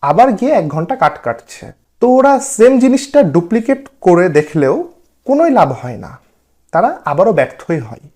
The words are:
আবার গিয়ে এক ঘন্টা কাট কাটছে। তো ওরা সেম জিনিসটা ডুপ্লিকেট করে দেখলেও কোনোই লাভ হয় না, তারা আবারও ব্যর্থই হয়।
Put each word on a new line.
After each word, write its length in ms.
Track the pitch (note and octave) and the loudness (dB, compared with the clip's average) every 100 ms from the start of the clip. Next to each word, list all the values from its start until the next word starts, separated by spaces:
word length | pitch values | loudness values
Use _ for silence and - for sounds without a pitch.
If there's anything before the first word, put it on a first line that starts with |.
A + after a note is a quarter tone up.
আবার 300 | C#3 D#3 B3+ | -2 2 2
গিয়ে 200 | G3 B3+ | 2 -2
এক 160 | C4+ D#3+ | -2 -2
ঘন্টা 280 | D#3 E3+ C4 | -6 -6 -2
কাট 260 | D#3 - | -2 -2
কাটছে। 500 | A#2+ A#2 - - - - _ _ | -8 -10 -12 -20 -20 -20 _ _
তো 80 | A#3+ | 0
ওরা 320 | B3+ C#4 C4+ | 4 2 0
সেম 380 | C4 - A#3 C4 | -2 2 4 4
জিনিসটা 440 | B3+ C4 - D4 | 2 0 0 2
ডুপ্লিকেট 680 | G3 D3+ E3+ A3 A3+ C4+ - _ | 2 0 0 -2 -2 -4 -6 _
করে 280 | - F3 F#3 | 2 2 2
দেখলেও 600 | D3 D3+ D#3+ C3+ G#3 F4+ - _ _ | 0 -2 -2 0 -2 -6 -16 _ _
কোনোই 260 | - C#4+ E4+ | -2 0 2
লাভ 220 | B3+ C#3+ | 2 0
হয় 240 | B2 B2 A#2 | -2 -12 -14
না, 220 | - B2+ _ _ _ _ _ | -16 -20 _ _ _ _ _
তারা 280 | E3 F#3 - | -2 -2 -2
আবারও 280 | - D3 F#3+ | -4 0 0
ব্যর্থই 460 | D#3+ B2+ - - E3 | 0 -2 -6 -8 -8
হয়। 220 | A2 A2+ - | -8 -16 -20